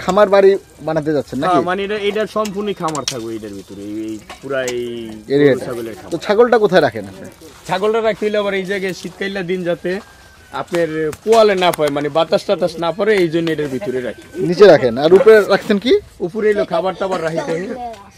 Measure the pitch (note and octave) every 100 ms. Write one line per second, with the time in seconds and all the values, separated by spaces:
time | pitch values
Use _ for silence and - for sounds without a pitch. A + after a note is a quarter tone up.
0 | - G3 G3+ G3 G3 G3 - - D3+ D#3+
1 | D3 C#3+ - B2+ E3+ F3 E3+ F#3+ G3 G#3
2 | G3+ G3+ G#3 G#3+ G#3+ G3 G#3 F#3+ D#3+ D3
3 | A#2+ B2+ A2+ A2+ G#2+ G2 F#2 G2 G#2 G#2+
4 | A2 G#2+ - - C3+ C3+ B2+ B2 A#2+ A#2
5 | A2+ A2 A2+ C#3 C#3+ A2+ - A#2+ A2+ G#2
6 | F#2+ E3 - G#3 A#3+ A#3 G3+ F3+ C3 A2
7 | G2 F#2 F#2 - D#3+ - - F#3 G#3+ A3
8 | A3 G3 G#3 G#3 G3+ G3 F#3 G3+ F#3+ E3
9 | F3+ - G3 G3 F3 F#3 E3+ E3+ F3+ G3
10 | - - - - - C3 - E3+ D#3+ D#3
11 | D#3 - G#3+ A3+ G#3 F#3+ F3+ D#3+ D3 C#3+
12 | C#3+ D#3+ D#3+ D3+ - F3+ F3 E3 E3+ F3
13 | G#3 G3+ E3+ E3+ E3 D3+ D3 B2+ C3 B2+
14 | A#2+ - - F4 E3 F3 G3+ C#3+ A#2+ A#2+
15 | D#3+ F#3+ A3 G#3+ F#3 F#3+ - G3+ A#3+ G#4
16 | - - F3 G#3+ G#3+ G#3 G#3 E3+ F#3 E3+
17 | G3 F3+ D#3+ E3 - E3 F#3+ - - -
18 | -